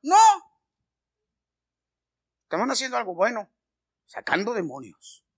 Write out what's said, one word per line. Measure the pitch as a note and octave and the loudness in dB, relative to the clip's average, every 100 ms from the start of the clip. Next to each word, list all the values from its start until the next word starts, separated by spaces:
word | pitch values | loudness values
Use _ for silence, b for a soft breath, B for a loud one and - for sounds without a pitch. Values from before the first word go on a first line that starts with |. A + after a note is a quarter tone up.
No. | C#4 F#4 A4 G4 - _ _ _ _ _ _ _ _ _ _ _ _ _ _ _ _ _ _ _ | 4 6 6 6 -4 _ _ _ _ _ _ _ _ _ _ _ _ _ _ _ _ _ _ _
Estaban | _ E3 A#3+ | _ -4 -2
haciendo | C4+ C4 B3 | -4 -4 -6
algo | G#3+ | -6
bueno, | F3 G3+ A#3 G3 _ _ _ _ _ | -2 -2 -2 -12 _ _ _ _ _
sacando | _ - - D#3 G3+ | _ -14 -4 -2 -2
demonios. | A#3 E3 C3 A2+ - - - _ | -4 -6 -10 -18 -20 -20 -20 _